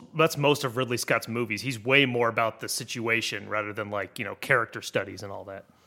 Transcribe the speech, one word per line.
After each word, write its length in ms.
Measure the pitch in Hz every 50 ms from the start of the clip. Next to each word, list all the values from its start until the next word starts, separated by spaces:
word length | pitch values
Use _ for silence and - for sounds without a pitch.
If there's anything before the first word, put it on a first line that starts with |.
| - - -
that's 220 | 156 160 160 -
most 260 | 147 143 147 143 143 -
of 100 | 127 110
Ridley 220 | 127 131 117 123
Scott's 300 | 117 - - 131 113 - 117
movies. 320 | 113 120 120 107 107 104
He's 200 | 113 135 127 110 101
way 220 | 127 135 143 139
more 220 | 127 120 120 120
about 320 | 117 113 117 113 110 - -
the 80 | -
situation 800 | - - - 123 - - 123 110 113 113 113 110 - 113 101 104
rather 240 | 101 104 107 104 104
than, 180 | 101 113 104 104
like, 300 | 104 101 95 90 - -
you 60 | 104
know, 100 | 98 101
character 460 | - - - 135 120 113 - - 110
studies 420 | - - - 113 95 98 95 98 107
and 80 | 98
all 140 | 98 95 95
that. 180 | 101 98 98 - _ _ _ _